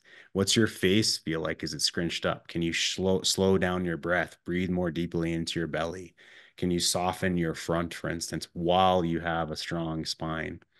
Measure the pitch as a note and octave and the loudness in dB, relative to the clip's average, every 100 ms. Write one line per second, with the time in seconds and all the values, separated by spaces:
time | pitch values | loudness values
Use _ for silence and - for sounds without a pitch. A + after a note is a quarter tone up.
0 | _ - - F#2+ G2 A#2 G#2+ - F#2 G#2 | _ -20 -6 0 2 4 4 4 4 4
1 | G#2+ - - D#2+ D#2+ E2 D#2+ D2+ - - | 4 0 -2 -2 -2 -4 -6 -2 -2 0
2 | E2+ - F2+ - - E2+ E2+ E2 - - | -2 -2 -2 -4 -6 -2 -2 0 -2 0
3 | F#2 F#2+ - - F#2+ F#2+ F2+ F#2 F2+ D#2+ | 2 2 2 2 4 4 2 0 -2 -2
4 | E2+ F2 D#2+ - - F2+ F#2 F2+ F2 E2 | 0 0 -2 -6 -4 -2 0 0 0 -2
5 | E2+ E2+ E2 E2 E2 E2+ D#2+ D2 E2 F#2 | -2 0 0 -2 -2 -4 -4 -4 -4 -6
6 | F2 _ - - - - F2+ F2 - F2+ | -14 _ -20 -20 -20 -4 0 2 2 0
7 | F2+ - F#2+ F2 E2 D#2+ - E2+ E2+ - | 0 0 0 0 0 -2 -2 -2 -2 -6
8 | D#2+ E2 - E2+ - F2 E2+ F2+ F#2 F#2 | -6 -6 -6 -6 -8 -2 4 6 6 6
9 | E2+ E2 F2 E2 D#2+ D#2 - E2+ E2 D#2+ | 2 0 -2 -2 -2 -6 -6 -4 -4 -4
10 | D2 - D#2+ D#2+ E2 E2+ _ _ | -6 -6 -6 -6 -6 -10 _ _